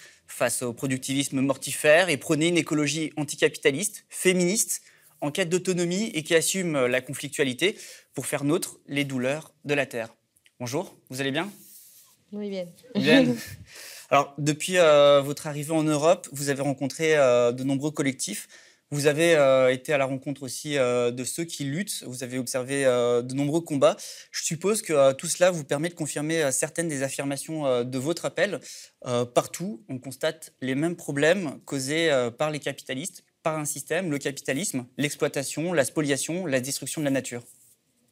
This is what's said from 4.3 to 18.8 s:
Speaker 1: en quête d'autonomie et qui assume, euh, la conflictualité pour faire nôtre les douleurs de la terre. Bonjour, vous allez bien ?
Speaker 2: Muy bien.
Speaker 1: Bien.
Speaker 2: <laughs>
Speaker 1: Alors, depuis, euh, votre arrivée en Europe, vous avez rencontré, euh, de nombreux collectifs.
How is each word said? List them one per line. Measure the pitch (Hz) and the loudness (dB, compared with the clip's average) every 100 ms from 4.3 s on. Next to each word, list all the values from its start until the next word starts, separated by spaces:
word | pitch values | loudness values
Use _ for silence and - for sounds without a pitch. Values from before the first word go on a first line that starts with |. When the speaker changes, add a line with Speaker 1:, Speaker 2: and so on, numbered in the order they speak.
| 185 175 220 - - _ _ _ _ | 4 2 0 -2 -6 _ _ _ _
Speaker 1:
en | 147 | -6
quête | 190 175 | -2 -2
d'autonomie | 180 185 175 175 185 220 | -2 0 0 0 -2 -4
et | 156 | -6
qui | 151 | 0
assume, | 165 156 190 180 | 2 2 -2 -2
euh, | 147 123 | 0 2
la | 127 | 0
conflictualité | 139 135 143 - 135 123 175 - - - _ | -2 -8 -6 -2 -2 0 -2 -2 -10 -20 _
pour | - 127 | -10 -6
faire | 143 | -4
nôtre | 143 175 - - - | 0 0 -2 -12 -8
les | 143 | -4
douleurs | 139 131 127 151 156 _ | -2 -2 -2 -4 -8 _
de | 135 | -4
la | 143 131 | -2 -2
terre. | 123 113 _ _ _ _ - | -4 -8 _ _ _ _ -12
Bonjour, | 123 143 196 - - | -6 -6 -6 -12 -12
vous | 131 | -6
allez | 139 | -4
bien ? | 143 196 - - - - - _ _ _ | -2 -4 -8 -20 -20 -20 -20 _ _ _
Speaker 2:
Muy | 208 208 | -12 -8
bien. | 190 175 - - - | -8 -10 -14 -8 0
Speaker 1:
Bien. | 269 277 247 233 - - - | 4 6 6 2 -6 -16 -20
Speaker 2:
<laughs> | - - - - | -20 -18 -18 0
Speaker 1:
Alors, | 143 139 - | 2 2 0
depuis, | 147 147 - 185 | -2 -2 0 4
euh, | 160 147 143 143 | 6 8 8 6
votre | 139 143 156 | 4 -4 -8
arrivée | 147 147 | -8 -2
en | 160 | 0
Europe, | 156 147 156 185 - | 2 2 4 2 0
vous | 139 143 | -6 -2
avez | 135 | -2
rencontré, | 139 135 139 - 160 151 | -2 -2 -4 -2 2 4
euh, | 131 120 120 | 6 6 4
de | 127 | 2
nombreux | 131 139 151 | 0 0 -2
collectifs. | 156 139 127 - - - - - _ | -2 -2 -2 -6 -8 -12 -20 -20 _